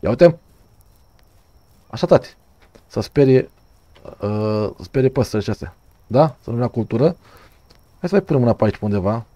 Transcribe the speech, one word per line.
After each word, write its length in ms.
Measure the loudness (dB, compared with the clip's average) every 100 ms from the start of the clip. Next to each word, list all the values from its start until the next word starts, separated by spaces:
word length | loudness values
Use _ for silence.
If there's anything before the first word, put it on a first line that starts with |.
Ia 80 | -4
uite. 300 | 4 4 4 _ _ _ _ _ _ _ _ _ _ _ _ _ _ _
Așa, 160 | -6 2
tati. 300 | 2 2 _ _ _ _ -20 _
Să 140 | -8
sperie, 500 | -4 2 4 4 2 _ _ _ _ _ -20 -10
uh, 500 | -6 -4 -2 -2 -4 -8
sperie 280 | -8 0 0
păsările 440 | 0 -2 -4 -4
astea. 240 | -8 -10 -16 _ _ _
Da? 300 | 0 0 0
Să 100 | -10
nu 60 | -4
vrea 120 | -4
cultură. 480 | -4 -4 0 0 -2 _ -20 -20 _ _ _ _ _
Hai 100 | -2
să 60 |
mai 100 | -2
punem 180 | 0 0
una 120 | 2
pe 100 | 2
aici, 120 | 0 -2
pe 80 |
undeva. 420 | -4 -2 -2 -4 -8